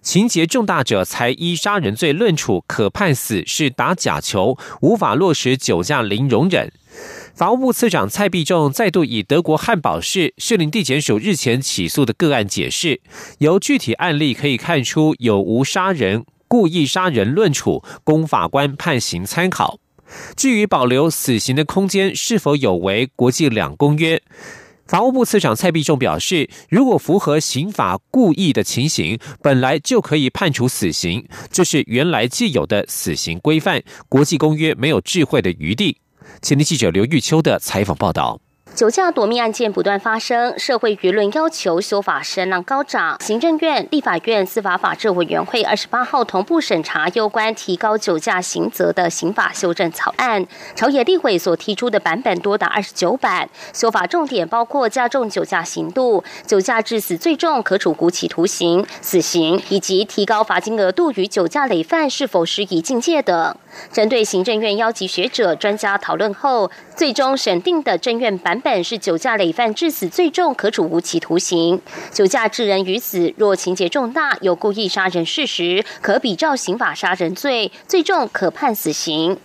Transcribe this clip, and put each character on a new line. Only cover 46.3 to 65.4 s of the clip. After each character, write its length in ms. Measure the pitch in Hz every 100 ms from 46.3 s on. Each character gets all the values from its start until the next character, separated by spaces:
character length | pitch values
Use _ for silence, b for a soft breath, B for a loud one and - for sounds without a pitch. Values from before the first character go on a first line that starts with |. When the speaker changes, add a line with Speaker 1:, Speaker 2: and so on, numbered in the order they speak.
| 185
Speaker 2:
步 160 | 208 330
审 240 | - 175
查 240 | 151 160 160
有 160 | 226 214
关 260 | 226 220
提 220 | 214 - 180
高 200 | 220 214
酒 220 | 208 160
驾 220 | 226 185
刑 280 | 180 175 180
责 220 | - 175
的 180 | 180 170
刑 220 | - 170
法 220 | 208 180
修 200 | - 180
正 160 | 170 170
草 200 | - - -
案。 280 | 254 208 180 B B
朝 140 | - -
野 160 | 277
立 100 | 233 370
委 180 | 269 180
所 180 | 196
提 180 | 165 -
出 160 | 202 240
的 80 | 208
版 240 | - 175
本 160 | 233 175
多 160 | 202 208
达 100 | 170
二 140 | -
十 100 | 190
九 220 | - 180
版， 340 | 254 226 180 147 B B
修 180 | - 226
法 160 | 233
重 220 | 180 349 285
点 180 | 233
包 200 | 165 233
括 240 | 233 285 233
加 180 | 262 240
重 220 | 269 226
酒 160 | 190
驾 180 | 160 180
刑 260 | 170 170 160
度、 320 | 220 247 196 B B
酒 140 | - 202
驾 220 | 190 226
致 180 | 220 226
死 160 | -
罪 180 | 170 339
重 300 | 302 339 269
可 140 | - 196
处 180 | 185 156
无 120 | 170
期 160 | - 175
徒 180 | -
刑、 400 | 175 - 170 175 208 B
死 220 | - 185
刑， 400 | 160 175 160 185 -
以 100 | -
及 240 | - 190
提 220 | 214 -
高 180 | 196 220
罚 160 | 220 185
金 180 | 214 220
额 140 | 190
度 220 | 190 330
与 120 | 202
酒 220 | 185 - 170
驾 180 | 294
累 160 | 269 175
犯 280 | 160 330 302
是 180 | - 277
否 180 | 185
适 180 | 165 -
宜 180 | 202 165
境 180 | 330 240
界 220 | 294 311
等。 340 | 269 170 160 - - B B
针 160 | - 214
对 120 | 247
行 220 | 214 185
政 160 | 185 214
院 160 | 220
邀 160 | 202 226
集 160 | 226 190
学 200 | - 220
者 260 | -